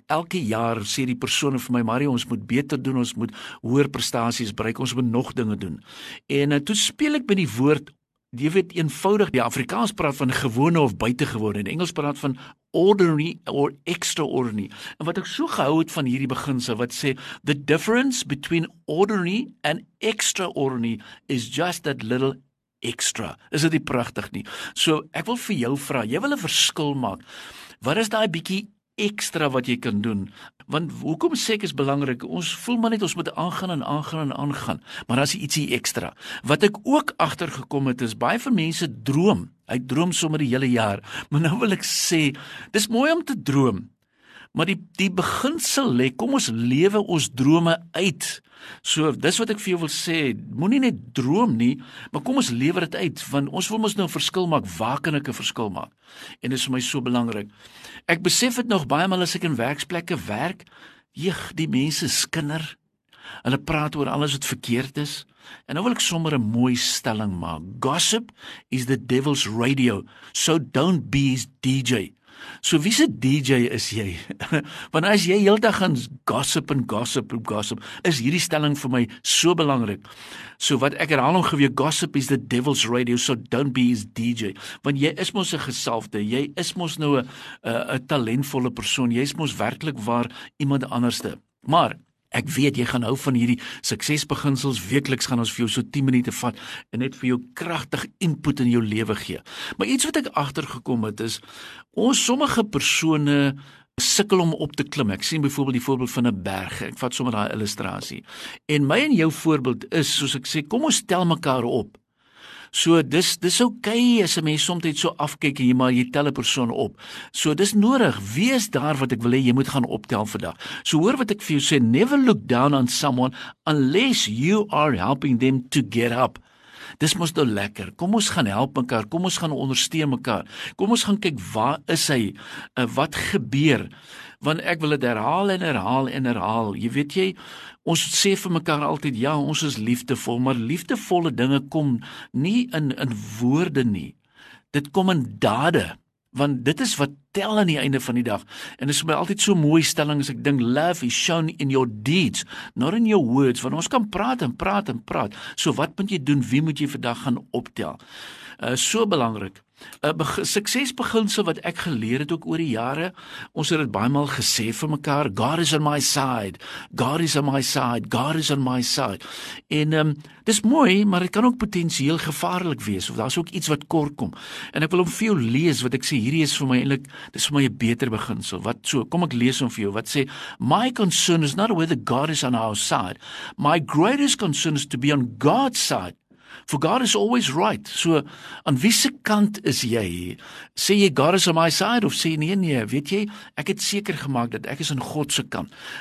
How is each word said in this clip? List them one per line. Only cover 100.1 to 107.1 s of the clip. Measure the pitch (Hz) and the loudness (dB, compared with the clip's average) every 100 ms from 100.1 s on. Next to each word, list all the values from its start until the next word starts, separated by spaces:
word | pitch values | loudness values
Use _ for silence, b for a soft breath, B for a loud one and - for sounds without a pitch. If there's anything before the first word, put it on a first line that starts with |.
| 311 | -2
ek | 247 - | -2 -2
agtergekom | 143 143 147 123 - 123 107 | -2 -4 -8 -8 -4 -2 -2
het | 104 | -4
is, | 113 - B B B B - - | -6 -6 B B B B -10 0
ons, | 226 269 | 2 4
sommige | - 254 294 - 214 | 2 2 2 2 0
persone | 143 - - 160 156 143 143 139 139 B B B - | 0 0 2 4 4 4 4 4 0 B B B -4
sukkel | - - 208 190 | 0 2 4 4
om | 170 | 4
op | 156 151 - | 0 -4 -4
te | |
klim. | 143 147 113 95 | -4 0 0 0
Ek | |
sien | - 160 | -2 0
byvoorbeeld | 143 139 139 127 | 0 0 0 0
die | 120 | 0
voorbeeld | 131 123 | -2 -2
van | 131 120 | 0 0
'n | 101 | 0
berg. | 95 95 95 - | -4 -6 -6 -8
Ek | 117 - | -10 -6
vat | 127 | -6